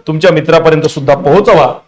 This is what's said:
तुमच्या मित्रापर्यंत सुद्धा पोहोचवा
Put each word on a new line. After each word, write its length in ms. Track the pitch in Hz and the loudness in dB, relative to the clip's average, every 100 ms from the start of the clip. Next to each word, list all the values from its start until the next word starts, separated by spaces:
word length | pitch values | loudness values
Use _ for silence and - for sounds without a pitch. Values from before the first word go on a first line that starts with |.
| - | -8
तुमच्या 240 | 156 180 | -2 0
मित्रापर्यंत 520 | 170 147 165 160 156 | 0 0 0 2 0
सुद्धा 320 | 147 151 139 143 | -2 -4 -2 0
पोहोचवा 580 | 143 185 226 175 127 - | 2 0 2 2 0 -4